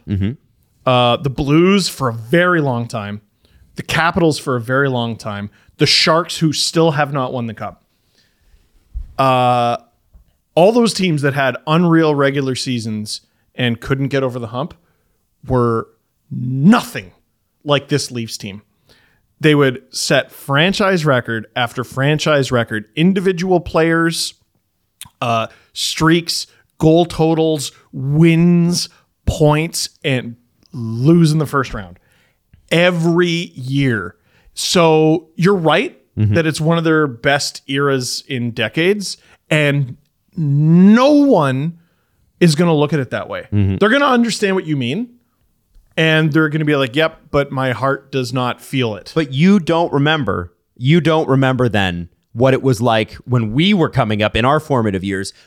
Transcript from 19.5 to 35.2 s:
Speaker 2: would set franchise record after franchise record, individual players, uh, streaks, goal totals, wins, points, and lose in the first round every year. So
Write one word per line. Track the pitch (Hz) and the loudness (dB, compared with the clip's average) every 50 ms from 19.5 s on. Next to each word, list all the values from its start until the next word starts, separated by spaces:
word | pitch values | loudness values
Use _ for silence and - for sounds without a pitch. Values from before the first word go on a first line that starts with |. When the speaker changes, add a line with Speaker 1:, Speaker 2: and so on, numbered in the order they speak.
| 151 | 4
Speaker 2:
would | 143 143 135 127 123 - _ - | 4 4 2 0 -2 -8 _ -10
set | - - - 165 135 123 - | -8 -4 0 0 0 0 -2
franchise | - - - - 139 139 156 190 196 - 214 190 190 180 151 | -8 -16 -8 -2 0 2 2 2 2 0 0 0 0 0 0
record | 151 135 123 117 - 113 113 110 - _ | 2 0 0 0 -2 -6 -8 -8 -8 _
after | 127 123 117 - - 120 | -4 -4 -4 -4 -6 -10
franchise | - - - 135 139 151 151 - 160 156 143 139 117 127 | -8 -6 -2 0 0 0 0 0 0 0 0 0 0 0
record, | 120 117 - 113 107 104 - _ | -2 -2 -2 -4 -8 -8 -8 _
individual | - 160 180 196 196 180 190 190 165 175 190 185 175 | 0 2 2 2 2 0 -2 -2 -2 -2 0 0 0
players, | - - - 175 160 165 165 165 165 165 165 - - - - _ _ _ _ _ _ _ _ _ _ _ _ _ - - _ _ | 0 -2 0 0 0 2 2 0 0 0 -2 -4 -6 -8 -10 _ _ _ _ _ _ _ _ _ _ _ _ _ -20 -20 _ _
uh, | 131 120 113 113 113 110 - - _ _ _ | -4 -2 -2 -2 -4 -6 -10 -16 _ _ _
streaks, | - - - - - 160 160 160 175 165 165 - - - - _ _ _ _ _ - | -8 -8 -6 -4 0 2 2 2 2 0 -4 -6 -8 -10 -12 _ _ _ _ _ 0
goal | - 156 156 165 175 | 2 4 4 4 2
totals, | 170 - - 160 160 165 156 160 160 160 151 131 - - _ _ _ - | 0 -2 -2 0 0 0 0 0 -2 -2 -4 -6 -10 -14 _ _ _ -12
wins, | 139 131 135 143 151 165 170 165 160 170 175 175 175 170 170 175 165 - - _ _ _ _ _ _ _ | -8 -6 -2 2 4 4 4 6 4 4 4 4 4 2 2 0 -2 -6 -8 _ _ _ _ _ _ _
points, | - - - 160 147 147 151 160 165 160 - - - _ _ - | -4 -2 2 2 2 2 2 0 -4 -6 -8 -8 -8 _ _ -6
and | 156 135 127 113 120 117 - _ _ _ _ _ _ - | -4 -4 -4 -4 -8 -12 -16 _ _ _ _ _ _ -12
lose | 131 117 113 113 117 123 143 165 175 165 156 151 | -10 -8 -8 -6 0 2 4 4 6 4 4 2
in | 160 | 0
the | 151 | -2
first | 131 - 143 127 - - | -2 -2 -4 -4 -4 -6
round | 117 98 90 87 - _ _ _ _ _ _ _ _ _ _ _ _ _ _ | -12 -12 -14 -18 -20 _ _ _ _ _ _ _ _ _ _ _ _ _ _
every | - 160 175 180 180 170 160 170 165 170 180 175 165 170 175 175 - | 0 2 2 2 2 2 0 2 2 2 2 0 0 -4 -6 -8 -12
year. | - 127 127 135 139 139 135 117 107 90 87 - _ _ _ _ _ _ _ _ | -14 -8 -4 -2 0 0 2 0 -2 -4 -8 -12 _ _ _ _ _ _ _ _
So | - - - - 185 170 165 160 156 156 156 156 160 | -8 -6 -2 2 2 4 4 4 4 4 2 2 0